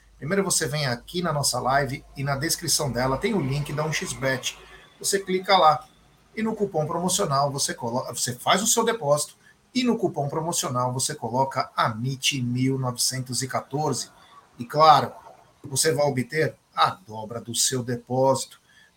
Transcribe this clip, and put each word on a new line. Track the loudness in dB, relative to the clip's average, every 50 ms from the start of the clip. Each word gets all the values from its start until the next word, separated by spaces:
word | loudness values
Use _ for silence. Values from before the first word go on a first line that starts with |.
| _ _ _
Primeiro | -10 -6 -2 0 0 0
você | 0 0 0 -2
vem | -2 -2 -2 -2
aqui | -2 -2 -4 -6 -8 -6 -4
na | -2 -2
nossa | -2 0 -2 -2 -2 0
live | 0 2 2 2 2 0 -4 -10 -12 -14 -10
e | -8 -4
na | -4 -4
descrição | -2 -2 -4 -4 -4 -2 -2 -2 -2 -2 -2
dela | -2 -2 0 0 -2
tem | -2 -2 0 0
o | 0
link | 0 -2 -2 -4 -4 -6
da | -4 -4 -4
um | -2 -4
xbet. | -4 -6 -6 -8 -4 -2 -2 -2 -2 -4 -8 -10 -10 -18 -20 -20 -20 -20 -20 _ -8
Você | -4 -2 -2
clica | -2 0 0 -2 -2 2 4 6
lá | 8 8 6 6 4 0 -12 _ _ _ _ _ _ _ _ -6
e | -4 -2
no | -2 0
cupom | -2 -2 -2 0 -2 -2
promocional | -2 -2 -2 0 0 0 0 0 0 2 2 2 0
você | 0 -2 -4 -4 -4
coloca, | -6 -6 -4 -4 -4 -4 -6 -6
você | -6 -6 -6 -6
faz | -4 0 2 2 2
o | 2
seu | 2 2 2 2
depósito | 2 0 0 2 2 2 2 0 -4 -10 _ _ -20 -20 _ _ _ -4
e | 0
no | 2 2 2
cupom | 2 0 -2 -2 -2 -4
promocional | -2 -2 -4 -4 -2 -2 -2 -2 -2 -2 -2 -2 -2
você | -2 -2 -4 -4 -4
coloca | -6 -6 -2 0 0 0 0 0 -4 -4 -4 -2
amit | -2 -2 -2 -2 -4 -4 -6 -4 -2 -2 -2 -2 -2
mil | -2 -2 0 0 2 0 0
novecentos | 0 -2 -4 -2 -2 -2 -2 -2 -4 -6 -6 -4 -4
e | -4
quatorze. | -4 -4 -6 -6 -4 -4 -2 -2 -2 -2 -4 -6 -10 -14 -20 -20 -20 -20 -20 -20 _ _ -12
E | -10
claro, | -2 4 8 10 10 10 10 8 0 -6 -14 -20 -20 -20 -20 -20 _ _ _ -12
você | -6 -2 0 2 2 2
vai | 2 2
obter | 2 2 0 -2 -2 0 0 0 -2 -2 _ _ _ 0
a | 2 2 2
dobra | 0 -4 -14 -14 -12 -12 -10 -10 -10 -12
do | -10 -6 -2
seu | -2 0 0 0 -2
depósito. | -2 -4 -6 -6 -4 -2 0 4 4 4 4 2 -2 -10 -14 -20 _ _ _ -20 -20 _ _